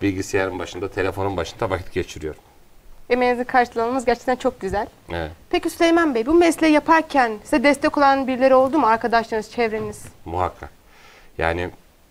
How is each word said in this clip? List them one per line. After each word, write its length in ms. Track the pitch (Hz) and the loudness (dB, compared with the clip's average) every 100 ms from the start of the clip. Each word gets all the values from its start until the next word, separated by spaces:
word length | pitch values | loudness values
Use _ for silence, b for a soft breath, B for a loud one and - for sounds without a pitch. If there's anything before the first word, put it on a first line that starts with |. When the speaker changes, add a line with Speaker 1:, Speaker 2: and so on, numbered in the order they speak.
Speaker 1:
bilgisayarın 580 | 101 92 98 - 95 92 | -4 -4 -2 -2 -2 -4
başında, 320 | 85 90 92 | -10 -8 -8
telefonun 460 | 101 92 95 98 90 | -4 -4 -2 -4 -4
başında 320 | 82 - 107 | -6 -6 -4
vakit 240 | 92 - | -4 -6
geçiriyorum. 480 | 92 82 - 76 71 - - - - - - - | -6 -8 -8 -12 -12 -18 -20 -20 -20 -20 -12 -4
Speaker 2:
Emeğinizin 340 | 247 247 247 | 0 0 -2
karşılanması 640 | 247 262 240 233 233 262 240 | 0 0 0 -2 -4 -2 -2
gerçekten 300 | 233 - 247 | -2 -2 -2
çok 260 | 254 - | -2 -4
güzel. 260 | 190 196 240 - - | -6 -6 -8 -12 -10
Speaker 1:
Evet. 220 | 85 80 - - | -8 -8 -12 -6
Speaker 2:
Peki 200 | 349 330 | -4 -4
Süleyman 460 | - 339 339 320 233 | 0 2 4 2 0
Bey, 100 | 233 | 2
bu 80 | |
mesleği 400 | 339 339 302 320 | 4 4 4 4
yaparken 580 | 294 294 320 311 277 240 214 | 4 4 2 2 0 0 -2
size 200 | - 294 | -2 2
destek 340 | 277 285 302 302 | 2 2 0 2
olan 300 | 277 269 262 | 4 4 0
birileri 280 | 247 262 262 | 2 4 6
oldu 240 | 262 302 | 4 2
mu? 80 | 226 | 2
Arkadaşlarınız, 640 | 226 233 226 - 220 214 | 2 2 0 0 -4 -6
çevreniz? 540 | - 226 214 214 208 - - - | -4 -2 -2 -8 -10 -18 -18 -8
Speaker 1:
Muhakkak. 440 | 85 87 - 78 - _ b b b b - | -4 -4 -4 -18 -20 _ b b b b -4
Yani 320 | 82 85 87 - _ _ _ | -2 -2 -4 -8 _ _ _